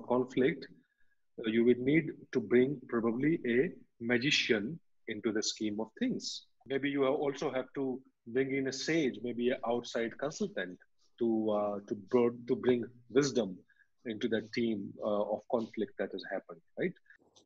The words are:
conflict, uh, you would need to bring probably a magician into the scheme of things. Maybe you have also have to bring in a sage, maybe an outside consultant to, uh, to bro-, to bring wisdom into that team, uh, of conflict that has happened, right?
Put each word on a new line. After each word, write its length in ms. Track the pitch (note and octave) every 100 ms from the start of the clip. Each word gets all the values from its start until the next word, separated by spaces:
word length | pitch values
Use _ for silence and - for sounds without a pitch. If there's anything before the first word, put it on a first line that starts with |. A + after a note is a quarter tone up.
| -
conflict, 580 | B2 B2+ - C3 F3 - - _ _ _ _ _ -
uh, 60 | A#2
you 140 | A2+
would 140 | A#2 B2
need 260 | B2+ D#3 D3+ - -
to 80 | C3+
bring 380 | G#2+ A#2+ B2+ D3 -
probably 520 | A#2+ A2+ A#2 C#3+ E3 B2
a 240 | A#2 E3+ - - _
magician 800 | A#2 A#2+ C3+ D3 - A2+ G#2 E3 _ _ -
into 240 | G#2+ A2+
the 100 | G#2+
scheme 380 | G#2 - G#2+ G#2
of 80 | A2 -
things. 460 | B3+ C#3 - - - _ -
Maybe 220 | C3+ C#3
you 120 | C#3
have 120 | C3
also 380 | D3 C#3+ C#3 D#3
have 140 | B2+ B2
to 260 | - C3+ B2+ - _ -
bring 260 | A#2 C3
in 140 | C3+ C3
a 40 |
sage, 460 | B2+ - E3 C#3 G2+
maybe 280 | A#2+ A2+ A#2+
an 80 | C3 A2+
outside 420 | A#2+ A#2+ B2 A#2 -
consultant 600 | C#3 D#3 G#3 - F2+ F2+ _ _ _ _
to, 320 | A#2 A2+ A2
uh, 280 | G#2 G#2 G2+ G2+
to 60 | G#2+ G2+
bro-, 260 | B2+ A#2+ A#2+ -
to 80 | B2
bring 280 | A#2 B2 A2 - -
wisdom 460 | A2 C#3+ A#2+ G2+ F2+ - _ _ _ A#2+
into 220 | G#2+ A#2+
that 240 | A2 G#2+
team, 360 | - A#2 G#2+ G2+ -
uh, 180 | A2 G#2 G#2
of 60 | G#2 -
conflict 420 | A#2+ A2 - G#2 -
that 120 | G2
has 120 | F#2+ -
happened, 280 | F#2+ - E2 _ -
right? 140 | E3+ - _ - _ _